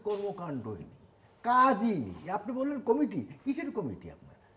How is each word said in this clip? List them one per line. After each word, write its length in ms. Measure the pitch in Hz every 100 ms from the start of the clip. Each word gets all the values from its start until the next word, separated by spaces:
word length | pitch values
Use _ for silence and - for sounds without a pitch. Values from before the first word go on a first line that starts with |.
কর্মকাণ্ডই 640 | 208 202 202 180 175 135 107
নেই, 180 | 95 - - - _ - _
কাজই 540 | 233 254 262 202 226 185
নেই। 340 | 101 87 147
আপনি 240 | 202 -
বললেন 260 | 254 285 277
কমিটি, 460 | - 269 262 185 - -
কিসের 260 | 269 277 285
কমিটি 400 | 226 147 90 85
আপনার? 240 | 76 - - _